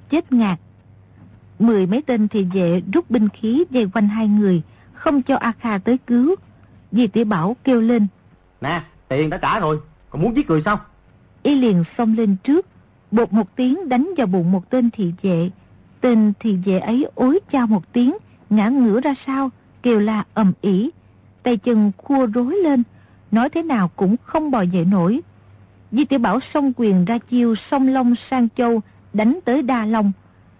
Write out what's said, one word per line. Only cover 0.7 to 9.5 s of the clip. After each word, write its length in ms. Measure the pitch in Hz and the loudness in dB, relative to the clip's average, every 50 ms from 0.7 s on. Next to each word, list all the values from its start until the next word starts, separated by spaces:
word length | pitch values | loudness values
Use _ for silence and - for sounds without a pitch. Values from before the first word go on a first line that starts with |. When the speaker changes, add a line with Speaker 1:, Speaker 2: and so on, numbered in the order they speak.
| _ _ _ - - - - _ - - - - - - - - - - | _ _ _ -20 -20 -20 -20 _ -20 -20 -20 -20 -20 -20 -20 -20 -4 0
Speaker 1:
Mười 280 | 202 233 220 196 185 175 | 0 2 2 2 2 0
mấy 140 | 202 269 | 0 -2
tên 260 | 302 - 247 220 214 202 | -2 -2 -2 -2 -2 0
thị 200 | - 214 196 175 185 | -2 -2 -2 -2 -2
vệ 280 | 196 180 170 170 185 175 185 196 | -2 0 0 0 -2 -2 -2 -2
rút 160 | 339 349 - | -2 -2 0
binh 200 | 226 247 214 202 | 0 0 0 0
khí 340 | - - - 220 240 294 349 - | -2 -4 -4 -2 0 0 -2 0
vây 200 | 254 254 220 185 - | 0 -2 -2 0 0
quanh 140 | 233 214 208 | 0 0 0
hai 200 | 208 226 220 208 | 0 0 0 0
người, 340 | 208 208 208 196 180 165 - - - - - - - | 2 2 2 2 2 0 -2 -6 -12 -20 -20 -20 -20
không 280 | - - 320 285 277 | -6 -4 -2 0 0
cho 140 | 247 - 262 | 0 0 -2
A 160 | - - 233 | -2 -2 -4
Kha 260 | 220 - - 233 208 190 | -6 -4 -6 -4 -4 -2
tới 200 | 190 226 247 262 | -2 0 -2 -2
cứu. 380 | - - 240 240 254 311 381 415 - - - - - - - - - _ | -2 0 0 2 2 2 0 -2 -6 -12 -20 -20 -20 -20 -20 -20 -12 _
Di 160 | - 220 247 196 | -2 0 0 0
Tiểu 180 | - 214 240 | 0 0 0
Bảo 300 | 214 208 165 160 190 247 - - | 0 0 -2 -2 -2 -4 -4 0
kêu 180 | 277 254 233 | 0 2 2
lên: 260 | 226 226 247 233 208 190 - _ _ _ - _ _ _ _ _ | 2 2 2 2 0 0 -2 _ _ _ -20 _ _ _ _ _
Speaker 2:
"Nè, 220 | 131 139 170 170 156 - _ _ _ - | -8 -6 -6 -8 -8 -12 _ _ _ -6
tiền 220 | 131 143 156 151 | -2 -2 -2 -2
đã 80 | 170 190 | -4 -4
trả 220 | - 139 | -4 -2